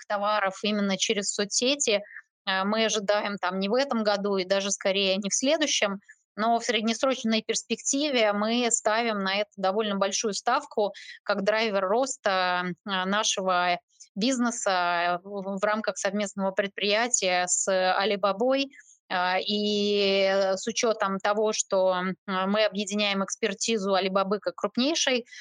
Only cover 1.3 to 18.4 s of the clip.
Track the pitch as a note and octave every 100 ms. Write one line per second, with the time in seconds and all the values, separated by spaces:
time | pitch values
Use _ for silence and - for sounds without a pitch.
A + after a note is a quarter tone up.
1.3 | - G3+ - B3+ C#4+ C#4 G3+ G#3 - -
2.3 | _ - F#3+ G3 A3 A3 G#3+ G3 G#3 G#3+
3.3 | G3+ F3+ F#3+ G3 B3 C#4 A#3+ G#3+ G3+ G3+
4.3 | G3 F3+ G3 G3+ G3 G3+ F#3+ G3 F#3+ G3+
5.3 | - C4 D#4+ D4 - G#3 G3 _ - _
6.3 | - A3 A#3 A#3 A#3 A3 A3+ C4+ B3+ A3+
7.3 | A3 A3 A3 - A3+ - C#4 D4+ B3+ G#3+
8.3 | G3+ G#3+ A#3+ A#3+ - - G#3+ A#3 G#3 F#3+
9.3 | G3 G#3 - F#3+ G3 A3 G3 G3 G3+ A3+
10.3 | G3 - C4 C#4+ - G#3 - - - -
11.3 | G3+ G3 G#3+ A3+ G3 F#3+ A3 C4 - A3
12.3 | F#3+ F3+ F3+ F3+ F3 - F#3+ F#3 G3+ A3
13.3 | - F#3 F3+ F3+ F3 _ _ - - A#3
14.3 | C4 A#3+ A#3+ - F#3 F3 F3 F3 F3 G3
15.3 | G3+ F#3+ G3 G#3 G#3+ G#3+ F#3+ G3+ G3+ G3+
16.3 | - F#3+ F#3 G3+ - G3 G#3 A#3+ - F#3
17.3 | F3+ F3+ - - F#3+ F#3 F#3 G3 G3+ G3
18.3 | F#3+